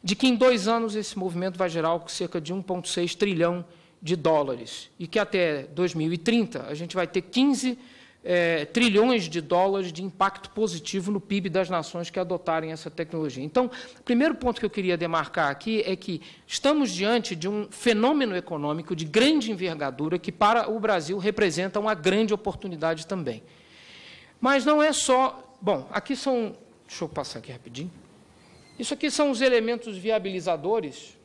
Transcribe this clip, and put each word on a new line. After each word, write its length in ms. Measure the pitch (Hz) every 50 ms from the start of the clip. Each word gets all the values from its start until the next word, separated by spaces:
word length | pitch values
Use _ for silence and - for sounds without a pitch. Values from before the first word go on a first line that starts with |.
de 140 | - 175 208
que 140 | - - 262
em 80 | 247
dois 320 | 214 254 254 247 220 180 214
anos 260 | 226 233 226 220 208
esse 240 | 214 208 - - 202
movimento 400 | 185 185 170 175 180 190 175 175
vai 100 | 190 180
gerar 200 | 160 170 156 160
algo 200 | 170 170 165 -
cerca 320 | - - 185 170 - 175
de 120 | 156 151
um 100 | 180 196
ponto 260 | 180 - 185 180 170 -
seis 240 | - 180 175 170 -
trilhão 480 | - 208 202 185 160 170 170 175 175 170 - - - - _ _ _
de 140 | - 151 180
dólares 760 | 170 143 165 160 151 143 135 127 120 117 110 - - - - _ _
e 80 | 175 156
que 100 | - 220
até 460 | 208 208 - 190 180 165 151 143 131
dois 300 | 135 151 143 180 175 151
mil 180 | 160 151 160
e 60 | 170 170
trinta 460 | 165 233 226 240 220 - - 131 120 110
a 60 | 147
gente 200 | 147 170 170 -
vai 140 | 185 175 170
ter 140 | - 190
quinze, 540 | 180 - - 247 269 285 269 - - 254 240 - - - - - - - _ _ -
eh, 380 | - 180 175 175 170 170 160 147
trilhões 640 | - - 233 240 233 196 208 220 254 254 226 175 160
de 100 | 156 170
dólares 500 | 156 143 180 175 185 196 196 196 190 180
de 100 | 160 165
impacto 460 | 185 196 - - 190 196 196 - - -
positivo 600 | - 208 220 208 170 165 147 - - 196 175 196
no 80 | 208 196
pib 300 | - - 202 202 180 196
das 180 | 156 185 190 165
nações 400 | 185 170 156 - - 175 170 165
que 100 | - 190
adotarem 540 | 185 170 180 170 - - 160 160 160 160
essa 180 | 160 156 - 165
tecnologia. 540 | - - 165 160 - 160 156 147 123 127 135
Então, 260 | 156 - 254 254 240 - - - - - -
o 40 |
primeiro 320 | - - 247 233 285 330 -
ponto 240 | - 262 247 233 -
que 60 | -
eu 60 | 202
queria 260 | - 208 190 185 175
demarcar 540 | 165 170 165 165 165 151 - - 180 160 139
aqui 320 | 139 - - 220 226 214 -
é 80 | - 190
que 280 | 185 - - 175 151 - - - - _
estamos 440 | - - - - 277 302 302 277 220
diante 460 | 175 175 196 208 233 240 226 - 196
de 100 | 160 156
um 220 | 190 208 208 208 202
fenômeno 640 | - - - 240 226 208 226 254 311 285 269 226 185
econômico 640 | 180 170 - 175 151 147 147 151 165 165 - 185
de 80 | 156 160
grande 480 | 151 147 214 240 285 320 302 226 220
envergadura 680 | 214 180 185 180 165 151 147 139 127 123 147 156 175 175
que 140 | - -
para 380 | - - 214 202 233 233 214 -
o 100 | 214 226
Brasil 380 | 202 220 208 175 151 147 190 202
representa 600 | 175 208 214 220 214 185 151 160 185 196 - 208
uma 140 | 208 220
grande 400 | 214 170 151 185 185 208 226 208
oportunidade 760 | 214 202 - 202 - - - 196 175 156 156 160 165 156 160
também. 360 | - 208 185 156 131 110 113 - - - - - - - - - - - - - - - - - - _ _
Mas 240 | - 254 277 277 240
não 180 | 294 302 302
é 80 | 302 311
só, 640 | 294 - - - 254 254 262 - - - - - - _
bom, 260 | - 190 196 139 - -
aqui 260 | - 208 - - 277
são, 400 | 254 - 277 262 240 226 196 - - - - - _ _ -
deixa 160 | - - 175
eu 40 | 151
passar 300 | - 160 139 - - 117
aqui 120 | 110 -
rapidinho. 380 | 127 120 - 120 120 131 156 180 165 - - - - - - _ _ _ - - - - - - - -
Isso 160 | 247 - 294
aqui 160 | 269 - 302
são 200 | - - 302 285
os 120 | 262 214
elementos 560 | 269 262 247 233 226 226 240 233 233 233 202 185
viabilizadores. 1160 | 180 220 220 214 185 196 190 185 156 180 170 156 147 180 220 226 175 147 127 - - - - _